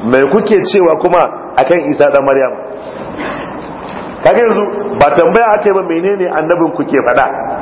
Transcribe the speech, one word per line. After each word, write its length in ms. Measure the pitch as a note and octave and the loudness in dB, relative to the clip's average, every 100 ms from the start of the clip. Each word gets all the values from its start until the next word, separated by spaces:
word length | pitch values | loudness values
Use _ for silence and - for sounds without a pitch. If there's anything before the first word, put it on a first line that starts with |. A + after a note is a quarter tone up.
Me 160 | G#2+ C3 | 2 2
kuke 320 | C#3+ G3 G#3+ G#3 | 4 2 2 0
cewa 340 | - G3+ F3 D#3 | 2 2 2 2
kuma 220 | F#3 F3 C#3 - - | 2 2 0 -4 -6
akan 260 | - C3+ F3 D3 | -2 2 0 0
Isa 200 | D3 D3 | 2 4
dan 160 | C#3 | 4
Maryam? 300 | C3+ C3+ B2+ - - - - - - - - - - - - - - - - - | 2 2 0 -4 -12 -12 -14 -12 -12 -10 -10 -10 -12 -12 -14 -14 -12 -12 -14 -2
Kaga 220 | - G#3 | 2 4
yanzu 260 | A#3 G#3 G3+ - - | 2 2 -2 -4 -6
ba 140 | C3 C#3+ | 2 2
tambaya 360 | - E3 G#3 A#3 | 4 4 4 2
ake 180 | G#3 G#3 | 2 2
ba 100 | G3 | 0
menene 420 | F3+ E3 F3+ G3+ F3+ | 0 -2 -2 -2 -2
annabin 480 | D3+ D#3 E3+ E3 | -2 -2 0 0
ku 100 | - | -2
ke 160 | A2+ C3+ | -2 0
faɗa. 240 | A#2 B2 A#2+ - - - | 2 2 0 -2 -6 -8